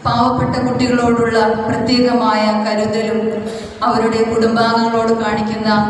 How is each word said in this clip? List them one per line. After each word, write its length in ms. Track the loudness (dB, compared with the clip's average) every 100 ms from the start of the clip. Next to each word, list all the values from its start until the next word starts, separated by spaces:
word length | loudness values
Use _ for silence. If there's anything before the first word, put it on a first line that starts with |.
പാവപ്പെട്ട 520 | -2 0 2 0 -2 0
കുട്ടികളോടുള്ള 800 | -2 0 0 2 2 2 2 2 2 0
പ്രത്യേകമായ 800 | -2 -2 0 2 2 2 0 0 0 0
കരുതലും, 580 | -2 -2 -2 -2 -2 -2 -2 -4 -6 -10 -12 -4
അവരുടെ 400 | -2 0 0 0
കുടുംബാംഗങ്ങളോട് 880 | 0 2 2 2 2 2 0 0 0
കാണിക്കുന്ന 560 | 0 0 -2 -4 -2 0 2 2